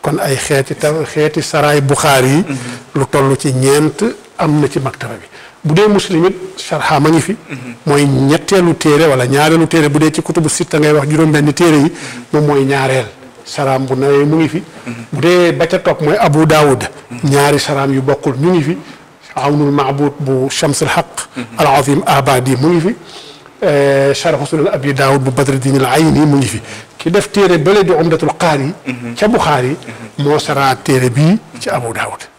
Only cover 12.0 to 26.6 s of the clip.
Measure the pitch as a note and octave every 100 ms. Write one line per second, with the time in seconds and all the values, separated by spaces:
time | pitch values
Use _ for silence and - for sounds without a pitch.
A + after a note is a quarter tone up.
12 | - B2 A#2+ D3+ D3+ C#3+ C3+ C#3 C3+ C3
13 | G#2+ - - - - - C#3 C3 C3+ C3
14 | C#3 C#3+ D3 D#3+ D#3+ D#3 - - - A#2
15 | A#2 C#3 D#3+ F3+ F3 C#3+ E3 F#3 F#3 D#3
16 | D3+ G3+ G3 D3 D#3 D3+ D3 B2 - -
17 | - - D3 C#3+ C#3+ C#3+ - C#3 C#3 C3+
18 | C3+ C#3 D#3 B2+ D#3+ F3+ C#3+ F3+ - -
19 | - - - - C3+ D3 C#3+ C#3+ C3+ C#3+
20 | C#3+ C#3+ C3+ C3 C3+ - D#3 C#3 D3 -
21 | - - - - A#2 A#2 D3 C#3 C3+ C#3+
22 | C#3+ C#3+ C3+ C3 B2+ B2+ D3+ F3 E3 A#3+
23 | - - - - - - F#3+ C#3+ C#3 C#3
24 | C#3 C#3 F3 D3 C#3+ D#3 D#3+ F3 C#3+ C3+
25 | C3+ C#3 C3 B2 C#3 C3+ C3 C3+ C3 C#3
26 | D#3+ C#3 D3+ C#3+ B2 G#2